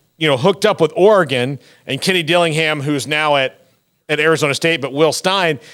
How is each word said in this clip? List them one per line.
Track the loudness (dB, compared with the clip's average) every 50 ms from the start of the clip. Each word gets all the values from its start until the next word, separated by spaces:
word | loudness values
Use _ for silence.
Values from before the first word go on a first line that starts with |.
| _ _ _ -4
you | -2 0
know, | 0 2
hooked | 2 0 0 2 0
up | 0 0 2
with | 0 0 2
Oregon | 4 4 6 6 4 2 2 0 -2 -2 -4 -6 -8 _ -20 -20 _ _ -8
and | -8 -6
Kenny | -2 -2 -2 0
Dillingham, | 0 0 2 2 2 0 0 0 -2 -2 -2 -4
who's | -4 -4 -4 -4 -4 -4
now | -4 -2 0 0 2
at, | 0 0 -2 -6 _ _ _ _ _ _ _ _ _ _ -6
at | -2 0
Arizona | 2 0 0 2 0 -2 -2
State, | 0 0 -2 -2 -2
but | -4 -6 -2
Will | 0 2 2 0
Stein, | 0 -2 -2 -2 0 0 0 -2 -4 -8 -18